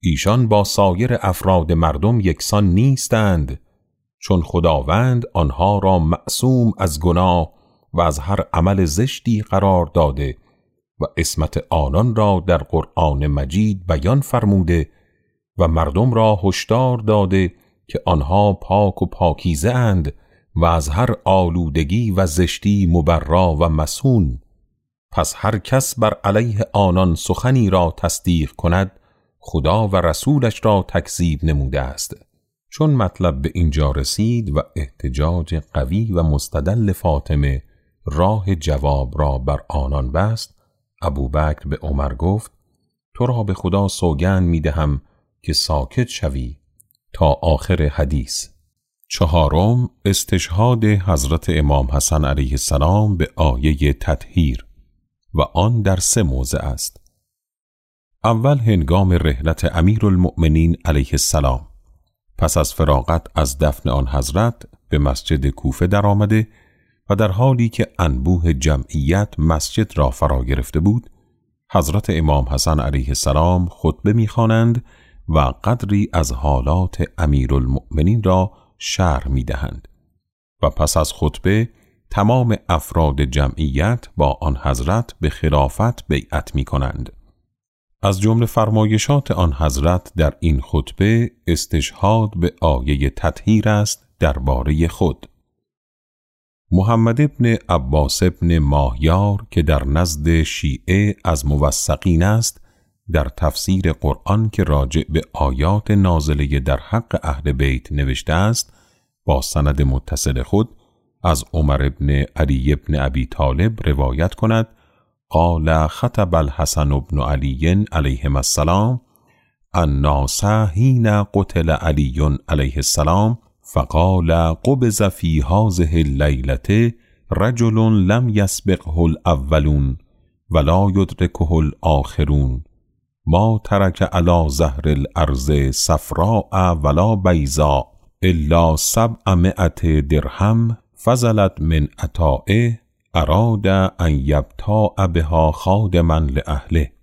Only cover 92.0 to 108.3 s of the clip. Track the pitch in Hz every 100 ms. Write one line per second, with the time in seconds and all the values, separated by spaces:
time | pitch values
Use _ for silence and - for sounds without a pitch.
92 | 98 113 107 90 85 - 82 67 67 73
93 | 69 - 85 - - 110 107 104 104 -
94 | _ _ 80 65 65 62 62 76 82 -
95 | 87 64 - _ _ _ _ _ _ _
96 | _ _ _ _ _ _ _ 85 98 117
97 | 113 120 147 - 120 113 - 85 65 76
98 | 69 - 90 - 85 85 71 71 67 58
99 | 78 90 101 101 - - 76 73 67 73
100 | 87 76 76 82 78 - 80 67 - 92
101 | 104 101 - 76 69 71 71 67 - 73
102 | 95 82 92 110 113 - - _ _ _
103 | - 82 73 - 78 - - 95 90 78
104 | 78 67 - 104 110 - 82 73 65 73
105 | - 78 - - 71 65 78 101 - 104
106 | 92 85 73 73 71 71 67 67 - 113
107 | - 85 - 71 73 65 69 64 - 71
108 | 67 - -